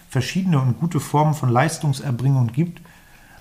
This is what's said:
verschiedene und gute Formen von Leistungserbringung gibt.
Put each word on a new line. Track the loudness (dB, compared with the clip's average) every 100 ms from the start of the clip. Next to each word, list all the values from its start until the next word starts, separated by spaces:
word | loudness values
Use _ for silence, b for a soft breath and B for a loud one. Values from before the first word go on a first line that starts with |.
| -6
verschiedene | -4 -2 -2 2 2
und | 2 0
gute | -2 -2
Formen | 0 2 2
von | 0 0
Leistungserbringung | 2 0 0 -2 -2 -4 -2 0 2 2
gibt. | 0 -2 -6 B B B B B B